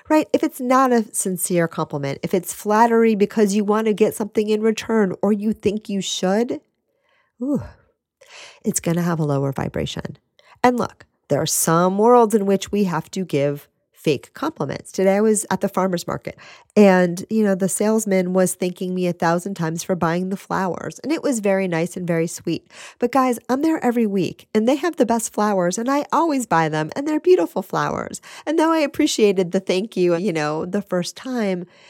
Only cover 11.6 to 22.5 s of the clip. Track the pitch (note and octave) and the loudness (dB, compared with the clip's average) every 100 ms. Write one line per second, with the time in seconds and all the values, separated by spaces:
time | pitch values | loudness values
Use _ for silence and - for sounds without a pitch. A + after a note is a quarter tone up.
11.6 | - E3 F#3 G3 A3 B3 A3+ G#3+ G3 G3 | 2 2 2 4 6 6 6 2 2 -2
12.6 | - G3+ G3 D#3+ - - F#3 C#3+ C#3+ C#3+ | 0 -2 0 -2 -6 -8 -4 -2 0 -4
13.6 | - _ _ _ - C3 - - D4 - | -10 _ _ _ -2 -2 -4 -8 -8 -6
14.6 | C#3 - - - F#3+ G3 A3 G#3+ - F#3+ | -6 -8 -8 0 2 4 2 2 0 -2
15.6 | G3 - F#3 F3 - C3+ - - - - | -2 0 0 -2 -4 -8 -10 -16 -18 -20
16.6 | _ - G3+ F#3 F3+ E3+ - A3 G#3+ F#3 | _ 6 6 6 4 0 -4 0 0 2
17.6 | F#3+ - G#3 A3 G#3+ F#3+ F3+ F#3 F#3 - | -2 0 0 0 0 0 2 2 2 0
18.6 | F#3 F3+ F#3 F#3 F3+ F3 E3+ E3+ G3 G3 | -6 -4 -6 -2 -2 0 0 0 -2 -4
19.6 | D#3+ E3 - F#3 E3 F3 F#3 F#3+ - E3+ | -4 -4 -4 -2 0 -2 -4 -8 -6 -4
20.6 | F#3+ E3 - - B3+ D#4+ - A#3 G3+ F#3+ | -4 -6 -10 -8 -4 -4 -2 -2 0 0
21.6 | F#3+ E3 E3+ - F3 E3 E3 - - | 0 -2 -4 -6 -4 -2 -2 -6 -6